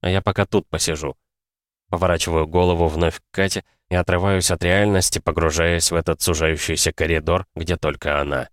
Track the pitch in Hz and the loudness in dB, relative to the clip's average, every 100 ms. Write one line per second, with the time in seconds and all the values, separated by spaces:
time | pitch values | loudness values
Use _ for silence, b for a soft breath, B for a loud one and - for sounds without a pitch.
0 | 90 95 101 98 98 104 - 80 - 78 | 0 0 0 0 2 0 0 -4 -2 -4
1 | 76 65 _ _ _ _ _ _ _ 87 | -6 -10 _ _ _ _ _ _ _ -2
2 | 90 85 - 82 78 85 90 85 85 78 | 2 2 2 0 2 2 4 4 2 2
3 | 85 - _ - 95 - - _ _ - | 0 -2 _ -2 -2 -2 -10 _ _ -2
4 | - 87 95 95 87 87 90 95 104 98 | 0 0 2 0 0 0 2 2 4 2
5 | 87 - - 80 82 78 85 85 - 85 | 0 -2 -2 0 0 2 2 2 0 0
6 | 82 80 - 78 80 80 - 78 - - | -2 -2 0 0 0 -2 -2 -2 -2 0
7 | 80 82 78 85 - - 82 85 78 71 | 0 0 0 -2 -2 -10 -4 -2 -2 -4
8 | 76 73 71 69 60 | -2 -2 -2 -4 -6